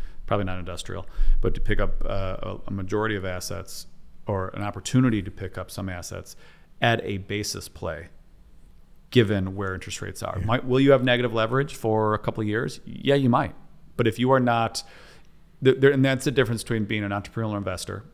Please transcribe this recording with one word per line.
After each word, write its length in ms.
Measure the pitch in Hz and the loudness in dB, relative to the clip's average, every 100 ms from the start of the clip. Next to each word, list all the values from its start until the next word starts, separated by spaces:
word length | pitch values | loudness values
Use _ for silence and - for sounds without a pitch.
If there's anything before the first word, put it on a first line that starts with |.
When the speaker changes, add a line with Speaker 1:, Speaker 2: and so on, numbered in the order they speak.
| - - | -6 -6
Speaker 1:
probably 200 | - 104 | -2 0
not 120 | 95 92 | 0 -4
industrial, 480 | 87 87 - 90 - - - - | -6 -8 -8 -8 -4 6 8 8
but 120 | - | 6
to 80 | - | 4
pick 200 | - 104 | 4 4
up, 240 | 95 - | 4 4
uh, 320 | - 98 95 - | 2 0 -2 -4
a, 180 | 95 98 - | -6 -8 -6
a 20 | |
majority 460 | 98 98 107 110 101 | -6 -2 0 0 -2
of 80 | |
assets 640 | 92 90 - 87 - - - - - - - | -4 -6 -8 -10 -10 -14 -14 -16 -18 -12 -4
or 220 | 98 92 | -4 -4
an 140 | - | -6
opportunity 600 | 104 101 - 131 131 107 | -8 -8 0 2 4 0
to 80 | 92 | -4
pick 260 | - 95 - | -10 -10 -10
up 140 | 90 | -10
some 180 | - 95 | -8 -8
assets 480 | 90 - 92 - - - - - - | -10 -12 -14 -14 -20 -20 -20 -20 -2
at 200 | 117 113 | 0 0
a 140 | - 101 | -2 -8
basis 500 | 95 104 101 95 - | -6 -6 -6 -8 -12
play, 400 | - 87 78 85 - - - - - - - - - - | -10 -10 -10 -14 -20 -20 -20 -20 -20 -20 -20 -20 -20 0
given 440 | 123 104 101 95 | 2 4 2 -2
where 200 | 95 95 | -4 -6
interest 280 | 92 - - | -6 -10 -10
rates 200 | 98 - | -10 -8
are. 140 | 92 92 | -8 -4
Speaker 2:
Yeah. 80 | 104 | -2
Speaker 1:
Might, 180 | 123 | -2
will 160 | - 131 | 2 4
you 100 | 139 | 6
have 140 | 131 | 6
negative 280 | 127 120 123 | 4 2 2
leverage 420 | 113 110 131 147 | 0 0 0 -2
for 400 | - 113 110 107 | -4 -2 0 2
a 40 | 107 | 0
couple 240 | - - | -2 -4
of 60 | 107 | -2
years? 320 | 107 - - | -2 -4 -8
Yeah, 300 | - - 135 | -14 -4 0
you 140 | 139 127 | 2 4
might. 260 | 127 110 - - - - - | 2 0 -8 -18 -20 -10 0
But 100 | 117 | 0
if 120 | 117 | 2
you 120 | 127 | 2
are 80 | 135 | 4
not, 420 | 123 117 113 - - - - - - - - - | 4 2 0 -4 -12 -18 -20 -20 -20 -20 -20 2
th-, 120 | 127 131 | 2 6
there, 120 | 139 | 6
and 140 | 139 | 6
that's 200 | 135 131 | 4 2
the 60 | 151 | 0
difference 320 | 135 117 113 | 2 2 -2
between 220 | - 113 | -2 -2
being 200 | 104 107 | -2 -2
an 80 | 104 | -2
entrepreneurial 440 | 101 - 117 110 104 | -4 -6 -6 -4 -4
investor 480 | 95 90 - 101 - | -4 -6 -8 -12 -14